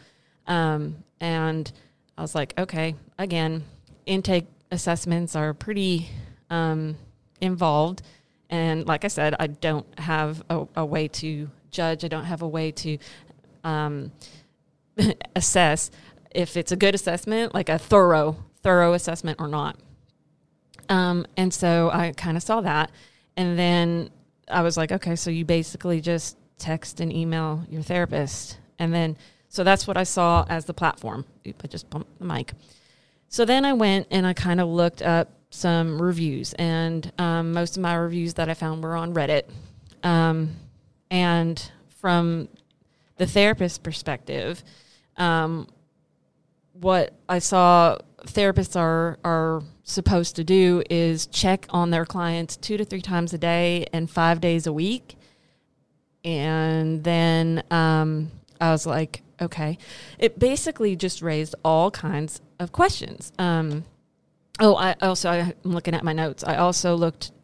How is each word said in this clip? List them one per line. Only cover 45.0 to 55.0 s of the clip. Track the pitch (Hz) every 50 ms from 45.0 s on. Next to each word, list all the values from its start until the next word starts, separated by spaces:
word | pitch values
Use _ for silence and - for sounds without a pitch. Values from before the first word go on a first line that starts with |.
| _ _ _ -
um, | 180 175 165 165 160 160 165 160 - - _ _ _ _ _ _ _ _ _ _ _ _ _ _ _ _ _ _ _ _ _
what | 180 175 190 185 180 156 - - _ _ -
I | 180 175
saw | - - 196 185 180 175 175 175 170 165 101 - - - _ - -
therapists | - - 208 202 196 190 - 185 - - 180
are, | 170 160 165 165 165 170 160 - -
are | 175 165 165 160 160 160 160 151 151 - _ _
supposed | - - 196 180 190 196 175 170 - -
to | - 160
do | 156 190 190 185 180 175 175 - -
is | 170 170 170 165 165 160 -
check | - - - - 185 190 190 - -
on | - 175 175 170
their | 165 165 165
clients | - - 185 175 170 165 170 170 160 -
two | - - - 214 202
to | 214
three | - 196 190 175
times | 190 185 170 170 170 170
a | 160
day | 165 170 170 170 175 175 175 175 - - -
and | 165 165 160
five | - 180 165 165 170 165
days | 170 175 170 165 156
a | 165 151
week. | 151 170 196 240 254